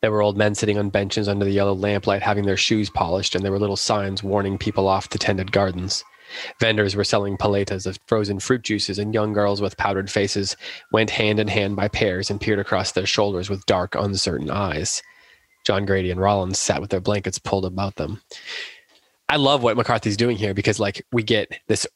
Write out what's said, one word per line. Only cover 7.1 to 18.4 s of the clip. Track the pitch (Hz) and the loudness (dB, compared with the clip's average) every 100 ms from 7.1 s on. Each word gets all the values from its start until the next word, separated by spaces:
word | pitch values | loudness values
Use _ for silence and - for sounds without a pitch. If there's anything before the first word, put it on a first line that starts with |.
| 113 101 98 | 2 0 -2
paletas | 104 101 98 98 92 | 0 2 0 -4 -6
of | 95 _ | -8 _
frozen | 110 104 98 | 0 0 -2
fruit | - 127 | 0 0
juices, | - 107 - 95 | 2 -2 -2 -2
and | 104 | -2
young | 110 107 | 0 0
girls | 104 101 101 | 2 2 2
with | 98 - | -2 -2
powdered | 104 98 98 | 0 0 0
faces | - 101 - 98 - - - - | 0 0 0 -4 -6 -12 -16 -2
went | 110 110 | 0 0
hand | - 107 107 | 2 2 2
in | 107 | 2
hand | 98 98 | 0 0
by | 101 101 | 0 -2
pairs | - 107 90 98 | 0 0 0 -4
and | 104 | -4
peered | - 104 | 0 0
across | 98 98 92 | 0 0 0
their | - 98 | -2 -2
shoulders | - 104 95 95 | 0 0 0 -4
with | 95 - | -6 0
dark, | 95 90 | 0 2
uncertain | - 101 98 - 78 73 | -2 -2 0 -2 -2 -2
eyes. | - 98 76 82 - - - - _ _ _ - | -2 -2 -2 -4 -6 -8 -20 -20 _ _ _ -2
John | 98 | 0
Grady | 98 98 92 | 2 0 0
and | 90 | 2
Rollins | 95 101 92 95 | 2 2 0 -2
sat | - 90 | 0 0
with | 101 | 0
their | 95 | -2
blankets | 92 104 95 - | 0 -2 -2 -6
pulled | - 98 92 | -2 -2 0
about | 90 98 - | -4 -6 -4
them. | 76 101 _ - | -8 -8 _ -20